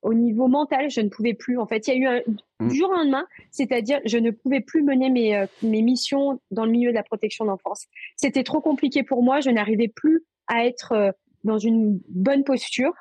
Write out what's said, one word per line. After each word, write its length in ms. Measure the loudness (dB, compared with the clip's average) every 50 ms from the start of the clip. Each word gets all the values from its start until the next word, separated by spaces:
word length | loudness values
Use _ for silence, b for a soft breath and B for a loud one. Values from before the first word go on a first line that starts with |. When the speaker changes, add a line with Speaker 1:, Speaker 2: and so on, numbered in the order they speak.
Speaker 1:
au 140 | -2 0 0
niveau 320 | 2 2 2 0 2 2 2
mental, 420 | 2 2 0 0 -2 -2 -2 -2
je 120 | -2 -2
ne 80 | -2 -2
pouvais 260 | -2 -2 -2 -2 -2
plus. 240 | -4 -4 -4 -4 -4
En 80 | -2 -4
fait, 200 | -4 -6 -2 -2
il 40 |
y 20 | 0
a 40 | 0
eu 80 | 2 2
un, 140 | 0 0 -2 -4 -6 -6 _ _ _ _
Speaker 2:
Mm. 60 | -4 -2
Speaker 1:
du 60 | 0
jour 140 | 0 0 0
au 40 | 0
lendemain, 320 | 0 2 2 0 0 -2 -8 B B B B
c'est-à-dire 480 | _ -4 -2 -2 -2 -2 0 0 -2 -2 0
je 120 | 0 0 0
ne 140 | 0 0
pouvais 280 | -2 -2 _ -2 -2 -2
plus 200 | -2 -2 0 0
mener 280 | 2 2 2 2 2 2
mes, 260 | 2 2 2 2 2 0
euh, 80 | -2 -4 _ -4
mes 200 | -2 0 0 2 2
missions 580 | 2 2 0 -2 -2 -2 0 0 0 -2 -4 _ _
dans 140 | -6 -4 0
le 60 | 0
milieu 180 | 2 2 2 2
de 60 | 0
la 80 | 0 -2
protection 420 | _ -6 -6 -4 -6 -6 -4 -4
d'enfance. 400 | -4 -4 -4 _ -10 -10 -10 -14 _ B B B B B B
C'était 260 | -4 -2 0 0 -2
trop 160 | 0 -2 -2
compliqué 440 | 0 0 0 0 0 0 0 -2 -2
pour 180 | 0 0 2 2
moi, 160 | 2 2 2
je 100 | 2 2
n'arrivais 360 | 0 0 2 0 0 0 0 -2
plus 360 | -2 -2 0 2 2 2 0 _ _ _ _ -4
à 180 | -2 0 0
être, 280 | 0 -2 -4 -6 -2 0
euh, 180 | 2 2 0 0 _ _ _ _ _ _
dans 160 | -2 -2 0
une 400 | 2 2 2 2 2 2 0 -2 -4 -8
bonne 340 | -4 -2 0 2 2 2 2
posture 500 | 0 0 -2 -2 -6 -4 -2 -2 -2 -2 -4